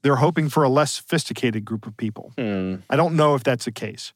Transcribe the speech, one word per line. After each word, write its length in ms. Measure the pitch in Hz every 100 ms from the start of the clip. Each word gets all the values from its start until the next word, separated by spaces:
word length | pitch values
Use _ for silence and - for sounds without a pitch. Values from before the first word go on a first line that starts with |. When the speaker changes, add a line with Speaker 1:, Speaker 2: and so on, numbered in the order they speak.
Speaker 1:
they're 140 | 143 139
hoping 320 | 151 165 156
for 140 | 156
a 60 | 139
less 240 | 135 151
sophisticated 720 | - - 165 - - 123 110
group 220 | 107 110 110
of 100 | -
people. 360 | 110 104 - -
Speaker 2:
Hmm. 380 | 113 98 92 95 -
Speaker 1:
I 60 | 143
don't 180 | 170 160
know 180 | 151
if 80 | 139
that's 220 | 139 123
the 80 | -
case. 400 | 110 107 - -